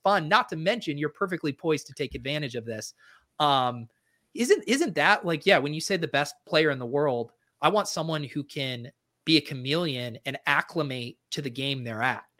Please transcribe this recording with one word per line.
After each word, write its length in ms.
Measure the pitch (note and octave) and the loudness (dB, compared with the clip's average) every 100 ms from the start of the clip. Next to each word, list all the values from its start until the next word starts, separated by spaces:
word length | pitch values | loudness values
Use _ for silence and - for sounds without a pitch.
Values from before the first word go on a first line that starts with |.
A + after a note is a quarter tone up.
fun. 240 | G3 G3+ D3+ | 2 2 4
Not 220 | G#3+ - | 2 2
to 80 | E3 | -2
mention 400 | E3 A#3+ E3 C#3+ | -2 -2 -2 -4
you're 100 | D3 | -4
perfectly 440 | - G3 G3+ D#3 | -2 -4 -2 -4
poised 340 | C#3 E3+ D3+ - | -2 0 0 -2
to 60 | |
take 220 | C#3 C#3 C#3 | -8 -6 -6
advantage 400 | C3 D3+ C#3+ A#2+ | -6 -4 -4 -6
of 100 | A2+ | -8
this. 280 | A2 - - - - _ - | -8 -10 -16 -20 -20 _ 0
Um, 480 | D3 C#3 B2 B2 A#2 _ _ _ _ | 4 4 2 -2 -10 _ _ _ _
isn't, 320 | - A#3+ G4+ - | -2 2 2 2
isn't 280 | C4+ D#4+ - | 2 2 4
that, 300 | D#3 G#3 F3 | 4 4 2
like, 200 | D#3+ F#3 | 0 4
yeah, 140 | F3 | 4
when 140 | C#3 | 4
you 60 | D#3 | -4
say 160 | - F#3+ | -2 -2
the 140 | D#3+ | 0
best 260 | C#3 C#3+ - - | -2 -2 -6 0
player 240 | D#3 D#3 | 2 4
in 100 | C3 | 2
the 60 | A#2+ | -2
world, 460 | C#3+ D3 A#2+ A#2+ _ _ _ | 0 2 0 -4 _ _ _
I 80 | D3+ | 2
want 180 | G#3 G3 | 2 0
someone 380 | - D#3+ D#3 C#3 | -2 -2 -4 -4
who 180 | D3+ | -8
can 480 | C#3 D3 C3+ B2 A#2+ - _ _ | -8 -6 -6 -6 -10 -20 _ _
be 140 | - D#3+ | 2 2
a 40 | |
chameleon 760 | - C#3 C3 D#3 E3+ B2+ B2 - - | 2 -4 -2 -2 -2 -4 -6 -8 -8
and 120 | C3+ - | -4 0
acclimate 680 | C#3+ - E3+ D3 B2+ A#2+ - _ | 0 0 -2 -4 -4 -8 -12 _
to 100 | - | -8
the 80 | C#3+ | -8
game 360 | A#2+ C#3 C3+ A#2 | -4 -4 -4 -6
they're 180 | A2 | -2
at, 220 | B2+ A2 - | -2 -2 -8